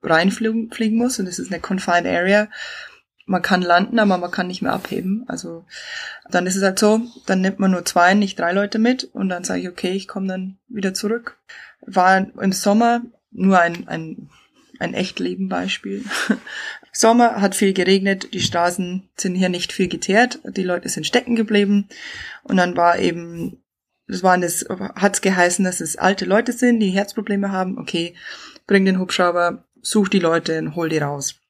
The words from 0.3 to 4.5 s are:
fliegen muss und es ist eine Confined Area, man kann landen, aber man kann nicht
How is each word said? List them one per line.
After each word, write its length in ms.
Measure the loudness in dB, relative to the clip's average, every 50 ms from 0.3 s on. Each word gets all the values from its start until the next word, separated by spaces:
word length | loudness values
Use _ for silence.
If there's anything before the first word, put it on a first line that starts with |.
| 0 0 -2 -2 -2 -2 -4 -6
fliegen 260 | -4 -2 -2 0 2
muss 220 | 2 0 0 -2 -2
und 80 | -6
es 120 | -6 -6 -8
ist 120 | -8 -6
eine 100 | -8 -8
Confined 460 | -4 -4 -4 -4 0 2 2 2 2
Area, 400 | 2 0 0 2 4 4 2 2 0 -6 -14 -14 -14 -14 -16 -18 -20 -20 _ _ _ _ _ _
man 140 | -2 -2 -2
kann 200 | 0 0 0 0
landen, 380 | 4 4 4 4 4 2 2 2
aber 180 | 4 4 2
man 140 | 2 0 -4
kann 160 | -4 -4 -4
nicht 140 | -4